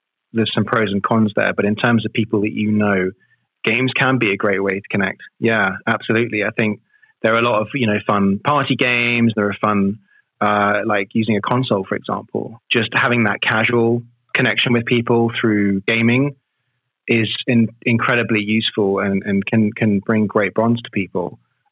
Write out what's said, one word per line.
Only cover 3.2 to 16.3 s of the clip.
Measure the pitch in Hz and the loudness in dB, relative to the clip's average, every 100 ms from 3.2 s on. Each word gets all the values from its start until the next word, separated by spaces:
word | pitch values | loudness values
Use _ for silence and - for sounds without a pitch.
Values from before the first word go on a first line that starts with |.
| _ _ _ _ | _ _ _ _
games | 110 117 131 - | -2 0 0 0
can | 135 131 | 2 2
be | 107 | 0
a | 101 | 0
great | 104 95 | 0 0
way | 98 95 | -2 -4
to | - | -4
connect. | 101 95 - - - | -2 -2 -6 -16 -4
Yeah, | 113 113 95 95 - | 0 0 0 -2 -4
absolutely. | 131 - 113 120 107 | -4 0 0 0 -2
I | 101 - | -4 -2
think | 107 104 _ _ _ - | -2 -2 _ _ _ -4
there | 113 | 0
are | 113 | 2
a | |
lot | 117 107 | 2 0
of, | 107 | -2
you | 139 110 | -2 0
know, | 104 - | 0 0
fun | 104 98 98 | 2 2 0
party | - 147 131 127 | 0 0 0 0
games. | 127 120 120 120 117 | 2 2 0 2 2
There | 107 104 | 2 -2
are | 98 | 0
fun, | 107 104 98 110 _ _ _ - | 0 2 0 -2 _ _ _ -4
uh, | 104 104 101 104 110 | 0 2 0 0 0
like | 104 101 | -2 -2
using | 113 110 104 | -2 0 0
a | |
console, | - 127 127 101 | 0 -2 0 -2
for | 95 104 | -2 -8
example. | - 98 - 110 - 117 - | -6 -8 -6 -8 -8 -14 -4
Just | 120 107 | -2 -2
having | - 127 120 | -2 0 0
that | 107 101 | 0 -2
casual | - 110 120 120 117 120 117 _ _ | -2 0 0 2 2 0 -4 _ _
connection | - 123 101 - | -2 0 0 0
with | 120 117 | 0 2
people | 123 117 117 117 117 | -2 2 2 2 0
through | 113 104 101 98 | 0 2 2 0
gaming | 107 113 117 127 143 | -2 0 2 2 0